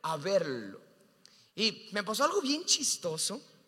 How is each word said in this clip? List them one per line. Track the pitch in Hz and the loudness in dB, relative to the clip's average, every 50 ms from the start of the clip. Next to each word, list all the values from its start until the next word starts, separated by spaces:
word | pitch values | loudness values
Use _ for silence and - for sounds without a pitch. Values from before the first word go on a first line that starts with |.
A | - 156 160 | -2 -4 -4
verlo. | 151 143 190 196 190 165 147 131 120 107 98 98 - - - _ _ - _ _ _ _ - - - - _ _ | -2 0 2 2 4 2 2 -2 -4 -6 -10 -12 -14 -18 -20 _ _ -20 _ _ _ _ -20 -20 -20 -20 _ _
Y | - 214 220 180 - - - | 0 0 0 0 -2 -12 -6
me | 185 208 | -4 -4
pasó | 202 202 220 208 277 | -2 -2 0 2 2
algo | 311 370 403 | 4 4 2
bien | 311 262 285 311 349 | 2 2 0 0 2
chistoso | - - 320 285 - - - - 175 156 160 - - 190 - - - - - _ | 2 2 2 2 -2 -2 -2 -2 -4 -2 -2 -2 -2 -4 -6 -10 -16 -20 -20 _